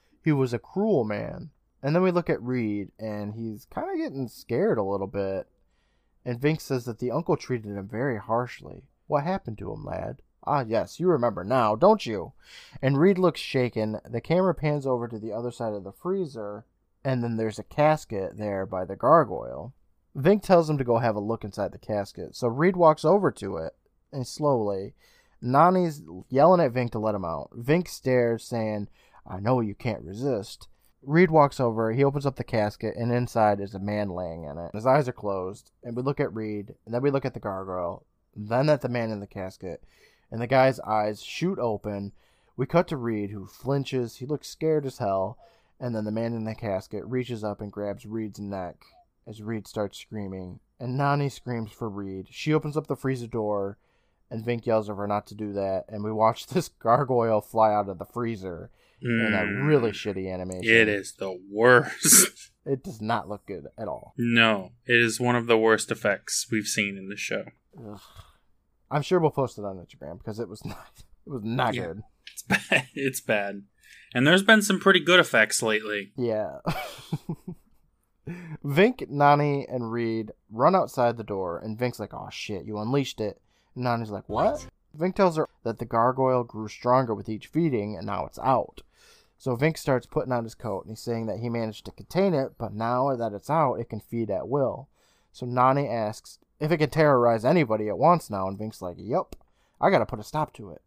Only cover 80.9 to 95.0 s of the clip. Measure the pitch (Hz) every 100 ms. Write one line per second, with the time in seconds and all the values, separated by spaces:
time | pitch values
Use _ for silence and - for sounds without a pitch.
80.9 | - 120 117 101 98 90 85 110 110 123
81.9 | - 101 - 101 - - 98 110 104 110
82.9 | 143 127 - 104 - _ _ _ 127 123
83.9 | 117 107 101 - 107 202 294 - _ _
84.9 | 151 180 185 185 156 - _ 113 107 113
85.9 | 117 123 131 131 127 117 107 107 - 123
86.9 | 127 120 104 107 107 - 160 165 117 104
87.9 | 92 104 92 - - 131 123 - - -
88.9 | _ _ _ _ _ 135 120 156 151 -
89.9 | 127 - 156 127 123 113 - 113 95 -
90.9 | 110 - 113 110 98 120 117 110 104 -
91.9 | - - 175 196 147 135 - 151 104 117
92.9 | 127 139 123 113 101 - 160 139 117 117
93.9 | 107 - 117 107 92 98 143 123 104 135
94.9 | _